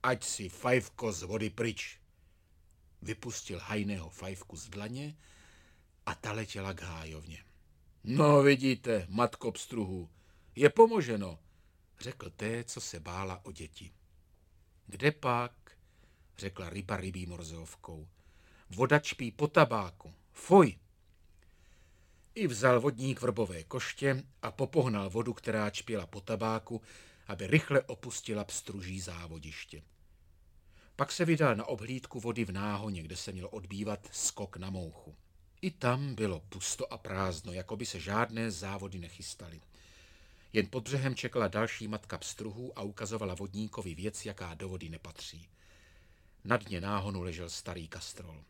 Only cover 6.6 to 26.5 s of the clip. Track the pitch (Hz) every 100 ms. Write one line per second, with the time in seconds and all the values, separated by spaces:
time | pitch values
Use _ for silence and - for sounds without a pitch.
6.6 | 98 90 92 80 80 78 80 78 - -
7.6 | - - - - - 135 151 147 139 135
8.6 | 135 127 123 110 85 98 120 - 117 -
9.6 | - 120 95 92 82 - - - - -
10.6 | 143 - 226 226 127 110 95 82 - -
11.6 | - _ _ - 127 - 90 - 104 117
12.6 | 117 - - - 80 90 95 92 - 87
13.6 | 78 - 85 - - - _ - - -
14.6 | _ _ - 90 139 151 131 120 120 -
15.6 | - - - _ - _ - - 98 95
16.6 | 87 90 95 101 92 92 90 87 80 82
17.6 | 80 - - 80 78 _ - - - -
18.6 | - 92 127 151 - - 120 - 147 -
19.6 | 143 113 95 - - - _ - - 190
20.6 | 143 87 - _ _ _ - - - -
21.6 | - - - - - - - - 190 113
22.6 | 131 123 135 117 131 127 123 107 101 87
23.6 | 80 85 - - 139 131 - - 120 -
24.6 | 135 160 127 104 98 101 117 113 - 107
25.6 | 104 - - 107 90 101 - 110 113